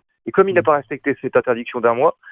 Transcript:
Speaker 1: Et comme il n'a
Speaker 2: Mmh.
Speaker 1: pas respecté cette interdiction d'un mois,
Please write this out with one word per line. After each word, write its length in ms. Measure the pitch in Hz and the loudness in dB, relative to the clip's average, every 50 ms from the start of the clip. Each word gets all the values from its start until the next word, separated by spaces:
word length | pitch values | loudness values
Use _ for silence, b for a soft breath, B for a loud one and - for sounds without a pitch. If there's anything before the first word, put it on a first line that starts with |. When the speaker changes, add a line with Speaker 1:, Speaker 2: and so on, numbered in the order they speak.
| _ _ _ _ - | _ _ _ _ -12
Speaker 1:
Et 60 | - | -4
comme 180 | - - 190 196 | 0 2 2 2
il 40 | 185 | 2
n'a 60 | 175 | 0
Speaker 2:
Mmh. 20 | 117 | 2
Speaker 1:
pas 100 | 156 151 | 2 0
respecté 400 | 143 135 - 147 131 - 143 131 - | 0 -2 -6 -12 -6 -4 -4 -4 -4
cette 160 | - 127 - | -4 -2 0
interdiction 420 | 127 - 127 120 117 120 - - 123 | 0 0 0 -4 -4 -4 -8 -6 -2
d'un 140 | 110 117 117 | 0 0 2
mois, 240 | 120 143 170 - _ B B | 2 0 0 0 _ B B